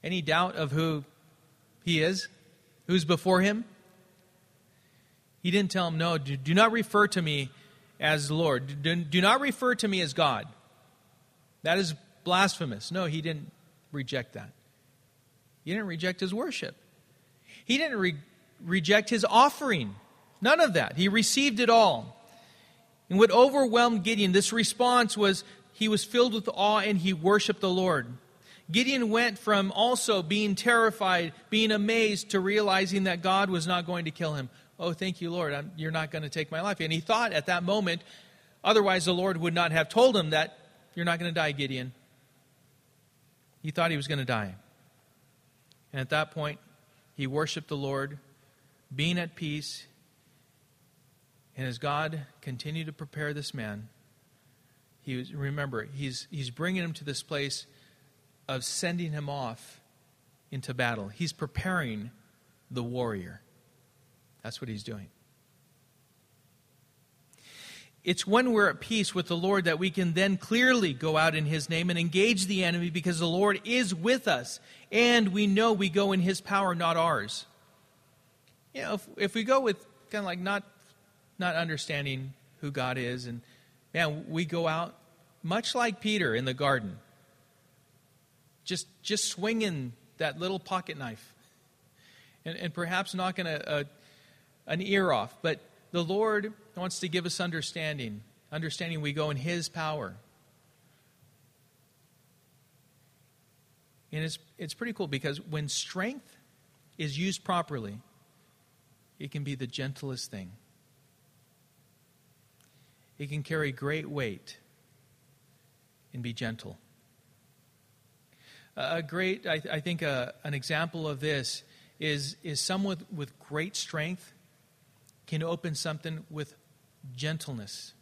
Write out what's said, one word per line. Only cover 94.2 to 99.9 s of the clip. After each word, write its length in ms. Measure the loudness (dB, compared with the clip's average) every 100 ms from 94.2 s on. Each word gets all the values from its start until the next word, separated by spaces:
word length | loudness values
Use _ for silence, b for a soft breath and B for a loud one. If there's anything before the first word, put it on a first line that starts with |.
| b b b b -8
an 160 | -6
ear 300 | 0 2 2
off. 240 | 2 0 -4
But 180 | -4 -4 -8 _ _
the 120 | -4
Lord 500 | -2 0 0 0 -4 -12 -20 -8
wants 240 | -8 -6
to 80 | -4
give 180 | -4 -4
us 140 | -4
understanding, 800 | -4 -4 -6 -6 -6 -6 -8 -10 -16 _ _
understanding 500 | -8 -8 -6 -6 -4
we 120 | -4
go 160 | -2 -2
in 80 | -2
his 320 | -4 -4 -6
power. 460 | -6 -6